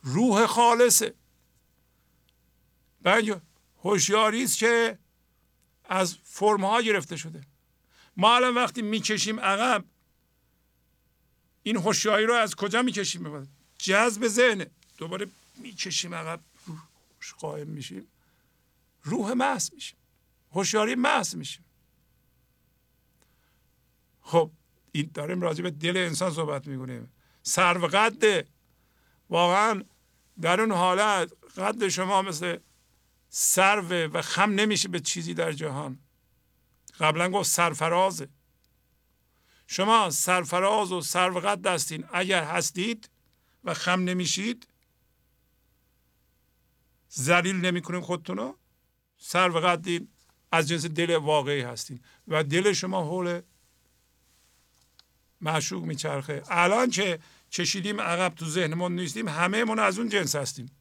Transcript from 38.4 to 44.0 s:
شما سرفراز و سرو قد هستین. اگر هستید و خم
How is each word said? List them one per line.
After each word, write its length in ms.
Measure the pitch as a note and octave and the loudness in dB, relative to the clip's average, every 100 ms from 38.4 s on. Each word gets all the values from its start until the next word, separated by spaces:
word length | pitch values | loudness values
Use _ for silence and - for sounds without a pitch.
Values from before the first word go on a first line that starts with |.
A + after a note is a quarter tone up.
| _ _ _ _ _ _ _ _ _ _ _ _ _ | _ _ _ _ _ _ _ _ _ _ _ _ _
شما 440 | - G3 A3+ G3 | -4 2 4 4
سرفراز 840 | C#3 - F3+ D#3+ F3 F#3+ G#3+ G3 | 0 0 0 0 0 2 2 0
و 80 | F3+ | -4
سرو 400 | D#3 F3+ F3+ F3+ | -4 0 0 0
قد 260 | F#3 G3+ F#3+ | -2 -2 0
هستین. 380 | F3+ - D#3 D#3 | -2 -4 -8 -6
اگر 320 | F3 F#3+ F#3 | -4 0 0
هستید 640 | D3+ F3 - F3+ G3+ A3+ - _ _ _ _ _ | 0 -2 -4 -4 -4 -6 -10 _ _ _ _ _
و 100 | - | -8
خم 260 | D#3+ - F#3 | -6 0 0